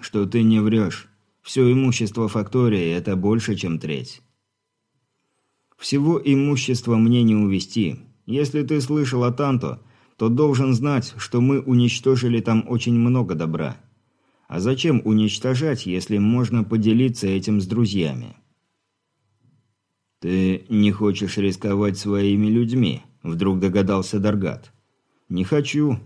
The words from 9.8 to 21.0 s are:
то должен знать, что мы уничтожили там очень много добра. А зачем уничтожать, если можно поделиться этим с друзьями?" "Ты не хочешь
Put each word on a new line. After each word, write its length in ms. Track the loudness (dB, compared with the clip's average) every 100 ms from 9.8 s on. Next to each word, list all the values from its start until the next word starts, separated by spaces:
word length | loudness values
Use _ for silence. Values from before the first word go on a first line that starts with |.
| -16 _ _ -4
то 120 | 0
должен 440 | 2 2 2 2
знать, 420 | 0 0 -2 -4 -10
что 220 | -4 0
мы 200 | 2 2
уничтожили 800 | 2 2 2 2 2 2 2 0
там 240 | 2 0 0
очень 300 | -2 0 2
много 360 | 2 2 0
добра. 420 | -2 -4 -4 -6 -8 _ _ _ _ _ _ -12
А 120 | -4
зачем 420 | -2 0 0 0
уничтожать, 800 | 2 2 0 -2 -2 -2 -2 -4 -4
если 320 | -6 -2 0
можно 460 | 2 2 0 -2
поделиться 640 | 0 0 2 2 2 0 -2
этим 340 | -2 0 -2
с 60 | -2
друзьями?" 720 | -2 0 0 -2 -4 -12 -18 _ _ _ _ _ _ _ _ _ _ _ _ _ _ _ _ _ _
"Ты 440 | -4 0 0 -2 -2
не 200 | 2 2
хочешь 460 | 2